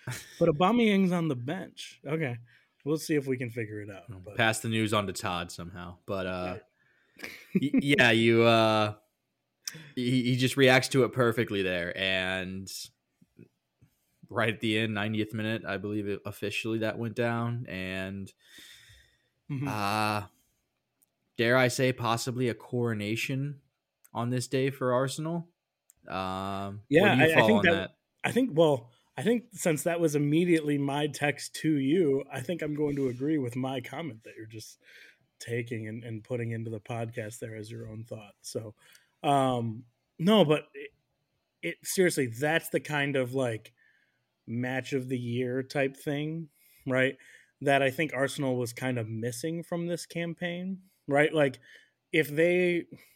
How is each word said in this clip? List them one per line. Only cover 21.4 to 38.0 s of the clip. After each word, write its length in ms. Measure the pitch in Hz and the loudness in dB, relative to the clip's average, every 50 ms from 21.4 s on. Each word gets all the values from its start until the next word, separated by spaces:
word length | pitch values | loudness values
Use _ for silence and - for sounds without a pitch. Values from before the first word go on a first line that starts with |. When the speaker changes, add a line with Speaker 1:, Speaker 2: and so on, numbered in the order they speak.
| 113 117 123 | 2 4 6
Speaker 1:
I 120 | 131 127 123 | 6 4 4
say, 240 | 120 - 131 127 127 | 2 2 2 2 2
possibly 560 | - 117 110 117 120 - 135 117 123 127 120 | 0 0 0 0 0 -2 -6 -4 -2 -2 -2
a 40 | 107 | -2
coronation 1080 | - - - - 120 120 117 113 104 104 104 110 113 - - 139 131 139 143 139 135 _ _ _ _ _ _ _ _ _ _ - | -4 -8 -6 -2 -2 0 0 -2 -2 -2 -4 -4 -4 -4 -4 -4 -4 -4 -6 -8 -12 _ _ _ _ _ _ _ _ _ _ -6
on 160 | 110 117 120 | -4 -4 -2
this 180 | 123 127 120 | -2 -2 -4
day 220 | - - 131 131 139 | -2 -2 0 0 -2
for 240 | 135 - 131 127 123 | -2 -2 0 2 2
Arsenal. 540 | 127 135 135 139 - 156 160 170 170 165 - _ _ _ _ _ _ _ _ _ _ _ | 2 0 0 -4 -6 -6 -4 -4 -6 -6 -10 _ _ _ _ _ _ _ _ _ _ _
Um, 760 | - - 92 95 92 95 95 95 98 98 98 98 98 98 107 - _ | -8 -8 -6 -4 -4 -4 -4 -6 -6 -6 -6 -8 -8 -10 -12 -4 _
Speaker 2:
Yeah, 140 | 139 160 202 | 4 6 6
Speaker 1:
where 80 | 202 165 | 6 6
do 20 | 131 | 6
you 20 | 151 | 6
Speaker 2:
I, 80 | 160 | 6
I 40 | 160 | 6
Speaker 1:
fall 120 | 156 151 | 6 6
Speaker 2:
think 120 | 107 110 104 | 6 6 4
Speaker 1:
on 60 | 101 | 4
Speaker 2:
that, 60 | - 98 | 4 2
Speaker 1:
that? 160 | 95 92 - - _ _ _ _ _ - | 2 -2 -6 -10 _ _ _ _ _ -6
Speaker 2:
I 80 | - | 0
think, 200 | 117 240 269 233 156 | 2 2 0 2 4
well, 380 | 160 170 151 143 123 - - _ _ _ _ _ | 4 4 4 4 2 -2 -12 _ _ _ _ _
I 80 | - 127 | -4 0
think 220 | 202 240 233 - _ - | 0 0 0 -2 _ -12
since 300 | 165 - 180 156 147 - | -4 0 0 0 0 0
that 160 | 170 165 175 | -2 0 2
was 160 | 170 156 143 | 2 2 2
immediately 600 | 147 147 147 147 165 180 175 165 160 147 151 147 | 2 2 4 4 2 4 4 4 2 2 0 0
my 300 | 143 139 139 135 147 151 | 0 0 -2 -2 -2 -2
text 480 | 151 143 - 143 147 143 - - - - - | -4 -2 0 -2 -2 -2 -2 -10 -12 -12 -4
to 140 | - 156 156 | -2 0 0
you, 460 | 143 135 135 156 196 175 143 135 139 - - | 2 2 2 2 4 4 4 2 0 -2 -6
I 100 | 139 127 | -10 -10
think 200 | 127 - 180 160 | -6 -6 -4 -4
I'm 140 | 156 151 147 | -4 -6 -2
going 200 | 147 151 147 143 | -2 -2 -2 -2
to 100 | 139 135 | -2 -2
agree 300 | 127 120 120 135 151 160 | -2 -2 -2 -2 -2 -2
with 180 | 151 131 120 117 | -2 -2 -4 -4
my 240 | 127 131 131 135 131 | -6 -6 -4 -6 -6
comment 420 | - - 135 143 175 147 107 110 _ | -8 -8 -10 -10 -10 -10 -12 -14 _
that 80 | - - | -20 -18
you're 80 | - 110 | -18 -18
just 340 | 107 113 110 - - - _ _ - - - - - _ _ _ _ _ _ | -16 -16 -16 -16 -18 -20 _ _ -20 -20 -20 -20 -20 _ _ _ _ _ _
taking 480 | - 123 120 123 120 120 127 110 110 | -8 -6 -4 -4 -4 -6 -8 -8 -8
and, 160 | 107 110 117 117 | -8 -10 -10 -10
and 200 | 120 113 107 101 | -10 -10 -12 -8
putting 280 | - 127 120 120 117 | -6 -6 -4 -4 -4
into 180 | 113 113 113 113 | -6 -6 -6 -8
the 100 | 113 104 | -8 -10
podcast 580 | - - 120 113 117 117 117 123 110 107 110 - | -10 -8 -6 -6 -6 -6 -8 -8 -10 -10 -10 -12
there 160 | 127 113 110 | -12 -12 -10
as 160 | 110 107 107 | -12 -12 -12
your 160 | 113 113 113 | -12 -14 -14
own 160 | 113 110 110 | -12 -14 -14